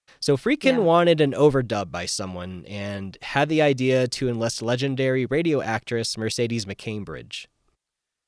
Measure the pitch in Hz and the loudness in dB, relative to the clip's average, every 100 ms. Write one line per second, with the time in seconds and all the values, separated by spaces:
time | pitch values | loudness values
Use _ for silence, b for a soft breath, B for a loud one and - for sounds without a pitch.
0 | _ b - 139 226 294 269 254 175 170 | _ b 0 0 2 2 2 4 4 6
1 | 175 160 147 127 147 135 123 107 92 87 | 6 4 4 4 4 4 0 -2 -4 -6
2 | 92 - 95 90 90 92 - 101 101 101 | -6 -6 -6 -8 -10 -12 -12 -10 -8 -8
3 | 98 - - 143 151 156 151 131 127 131 | -10 -12 -4 0 2 4 2 2 2 2
4 | 127 - 127 117 113 - 113 123 139 131 | 2 0 -2 0 -2 -2 -2 -2 -2 0
5 | 131 131 120 139 170 143 101 110 - 117 | 0 0 0 0 0 0 0 -4 -2 -4
6 | 113 - 113 - 120 117 98 98 - 107 | -4 -4 -4 -2 -2 -2 -6 -8 -8 -8
7 | 90 71 58 - - _ _ _ _ _ | -8 -12 -12 -14 -16 _ _ _ _ _
8 | _ _ | _ _